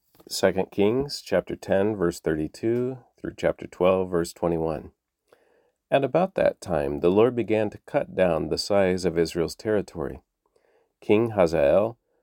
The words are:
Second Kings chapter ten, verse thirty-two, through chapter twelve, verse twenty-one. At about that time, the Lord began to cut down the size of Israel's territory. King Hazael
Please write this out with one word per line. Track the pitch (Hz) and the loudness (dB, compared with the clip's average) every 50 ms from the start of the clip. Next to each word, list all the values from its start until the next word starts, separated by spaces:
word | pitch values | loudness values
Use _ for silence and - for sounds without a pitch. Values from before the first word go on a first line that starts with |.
| _ _ _ _ - - | _ _ _ _ -18 -12
Second | - - - 95 87 95 92 - | -6 0 0 0 2 0 -4 -4
Kings | - - - - 120 131 143 147 - - | 0 0 2 2 2 0 -2 -4 -8 -12
chapter | - - 101 90 - - - | -6 0 0 0 0 0 -10
ten, | - - - 95 98 98 107 110 | -10 -4 0 2 2 2 2 0
verse | 98 87 87 85 - | 0 -2 -2 -2 -2
thirty-two, | - 82 82 78 78 76 _ - - 113 117 123 123 131 131 127 _ _ _ _ | -4 -2 -2 -2 -4 -6 _ -6 -4 -2 -2 -2 -2 -4 -6 -10 _ _ _ _
through | - - - - | -12 -12 -10 -4
chapter | - 85 - - - - | -2 -2 -2 -2 -8 -16
twelve, | - - 87 92 92 95 92 90 | -4 0 2 2 2 2 0 -2
verse | 92 85 85 87 - | -2 -2 -2 -2 -6
twenty-one. | - - 85 85 80 80 80 78 64 - - _ _ _ _ _ _ _ _ _ _ _ _ _ _ _ _ _ _ _ - | -4 -2 -2 0 0 -2 -4 -4 -6 -10 -14 _ _ _ _ _ _ _ _ _ _ _ _ _ _ _ _ _ _ _ -2
At | 135 139 139 | 0 0 0
about | 131 131 160 185 190 - | 2 0 0 0 0 0
that | - - - - _ | 2 0 0 0 _
time, | - 95 85 76 71 69 73 71 | -8 -4 -2 -2 -2 -2 -4 0
the | 82 87 | 2 2
Lord | 95 104 113 131 127 | 4 4 4 4 2
began | 117 107 95 107 110 107 104 | -2 -4 -2 0 -2 -2 -2
to | - - _ | -6 -10 _
cut | - - 143 - - - | -4 -4 -4 -4 -4 0
down | - 92 87 80 80 80 76 | 0 2 2 2 0 -2 -2
the | 80 80 | -4 -4
size | - - 101 101 98 92 92 92 87 | -2 0 2 2 2 2 0 0 -2
of | 90 80 85 | -2 2 2
Israel's | 82 78 - 87 80 78 - | 0 0 0 -2 -4 -4 -4
territory. | _ - 110 107 101 90 - - 85 73 65 - - _ _ _ _ _ _ _ _ _ _ _ _ _ _ _ _ | _ -4 -2 -2 -2 -2 -4 -8 -8 -8 -8 -8 -12 _ _ _ _ _ _ _ _ _ _ _ _ _ _ _ _
King | - - 107 107 120 113 | 0 2 2 2 2 0
Hazael | 107 101 87 80 82 78 71 69 80 95 107 113 117 _ _ _ _ _ | 2 2 2 2 4 2 2 4 4 2 2 0 -6 _ _ _ _ _